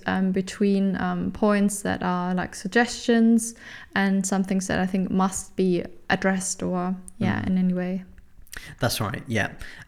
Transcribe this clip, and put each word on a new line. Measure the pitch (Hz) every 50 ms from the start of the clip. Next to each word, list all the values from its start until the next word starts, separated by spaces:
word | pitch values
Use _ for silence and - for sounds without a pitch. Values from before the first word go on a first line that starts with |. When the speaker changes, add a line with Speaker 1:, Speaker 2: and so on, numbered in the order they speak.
| -
Speaker 1:
um, | 196 185 190 190 190 185
between, | 190 185 190 - - 208 202 196 196 196 196 185
um, | - - 180 180 180 175 190 185
points | - 220 208 208 202 202 202 202 - -
that | 185 190 - -
are, | 185 180 180 180 180 185
like, | 180 180 - -
suggestions | - - 196 - 233 240 233 - - - - 233 233 226 226 233 226 220 - - - - - - - - - -
and | 196 196 196 190 196 190
some | - 202 190 196
things | 190 190 190 185 -
that | - -
I | 185
think | 185 185 190 185 -
must | - 190 185 196 190 - - - -
be | - 185 185 175 170 - - - - - -
addressed | - 180 - 190 190 190 185 - - - 185
or, | 180 180 180 175 185 185 185 - - - -
yeah, | - 185 - - -
Speaker 2:
Mm. | -
Speaker 1:
in | 185 185
any | 185 185 180
way. | 180 180 180 185 190 185 - - - - - - - - - - - - - - -
Speaker 2:
That's | - 117 - -
right, | 110 98 - - -
yeah. | - 117 107 95 - - - - - - - -